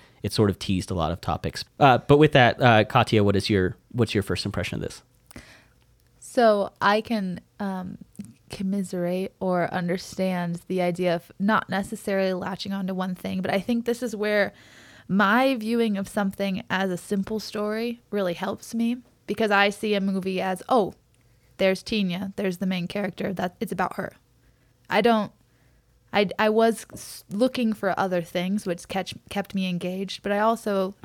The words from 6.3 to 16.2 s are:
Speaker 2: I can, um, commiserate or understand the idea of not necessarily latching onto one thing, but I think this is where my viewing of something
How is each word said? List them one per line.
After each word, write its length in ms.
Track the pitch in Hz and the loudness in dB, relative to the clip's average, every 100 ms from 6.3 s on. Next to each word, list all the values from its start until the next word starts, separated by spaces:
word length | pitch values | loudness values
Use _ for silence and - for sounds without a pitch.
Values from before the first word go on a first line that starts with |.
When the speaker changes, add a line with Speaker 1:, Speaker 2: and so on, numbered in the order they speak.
| - 226 208 190 - | 4 6 4 0 0
Speaker 2:
I 200 | 202 214 | 2 2
can, 400 | 220 220 185 175 - _ | 0 -4 -4 -8 -12 _
um, 400 | 202 185 185 - - - - - _ | -6 -6 -8 -12 -18 -18 -18 -18 _
commiserate 840 | - 190 202 185 180 175 185 190 - | -6 -2 -2 -2 -2 -2 -2 -4 -4
or 320 | 190 180 170 | -2 0 0
understand 880 | 185 175 185 - - 190 180 175 170 - | -2 -2 -4 -6 -4 -2 -2 -4 -6 -4
the 120 | 185 | -2
idea 340 | 180 180 180 | 0 0 0
of 160 | 170 - - | 0 -4 -2
not 300 | 196 214 - | 2 2 0
necessarily 640 | 190 196 220 - 196 190 | -4 -4 -6 -2 0 0
latching 400 | 185 - 190 196 | -2 -4 -8 -6
onto 220 | 196 185 | -4 -4
one 200 | 185 185 | -4 -4
thing, 280 | 185 190 190 | -6 -6 -4
but 100 | 185 | 0
I 80 | 202 | -2
think 240 | 190 233 | 0 -2
this 180 | 233 233 | -2 -4
is 140 | 247 214 | -4 -4
where 360 | 208 208 190 - - - - - - | 0 2 0 -4 -20 -20 -20 -20 -2
my 480 | 190 196 233 269 254 | 2 4 4 4 0
viewing 400 | 214 233 226 196 | 0 0 2 0
of 100 | 196 | -4
something 540 | 214 | -2